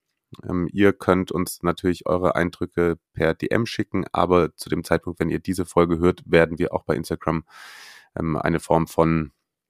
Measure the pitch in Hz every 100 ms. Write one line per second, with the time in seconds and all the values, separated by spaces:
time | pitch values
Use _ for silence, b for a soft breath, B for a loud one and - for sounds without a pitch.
0 | _ _ _ - - 90 85 98 101 95
1 | - 92 92 90 90 - 87 82 92 85
2 | - 90 90 - 85 - 87 - 85 82
3 | _ - 82 80 - - 117 - - 98
4 | 82 - 90 90 78 - - 85 - 85
5 | - 85 82 80 - 90 87 - 87 82
6 | 87 87 - 82 82 82 87 - - -
7 | 80 80 - 82 - B B B B B
8 | B - 82 73 - 82 - 82 80 -
9 | 82 80 76 _ _ _ _